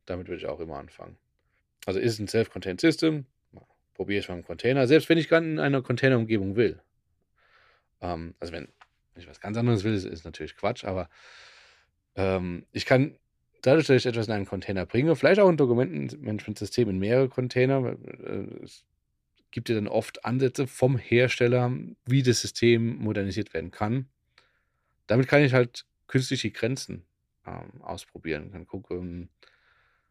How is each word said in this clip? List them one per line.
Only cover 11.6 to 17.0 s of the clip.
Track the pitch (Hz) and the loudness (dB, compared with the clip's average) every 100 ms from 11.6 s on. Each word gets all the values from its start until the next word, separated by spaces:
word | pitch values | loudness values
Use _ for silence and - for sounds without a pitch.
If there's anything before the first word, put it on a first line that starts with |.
| _ _ _ _ _ - | _ _ _ _ _ -4
ähm, | 95 95 90 87 - | 0 0 -4 -8 -10
ich | 104 - | -8 2
kann | 131 139 - _ _ _ _ | 4 4 -4 _ _ _ _
dadurch, | - 151 151 | 4 4 6
dass | 131 | 4
ich | 127 | 4
etwas | 117 110 | -2 -2
in | |
einen | 107 98 | -4 -4
Container | 98 - 98 | -6 -6 -6
bringe, | 87 117 156 | -2 0 2
vielleicht | 143 139 196 | 2 4 6
auch | 196 | 6
ein | 160 | 6
Dokumentenmanagementsystem | 135 120 143 151 135 104 - 107 - 104 104 - 117 | 4 2 0 -2 -8 -8 -8 -6 -8 -8 -4 0 0
in | |
mehrere | 92 | 0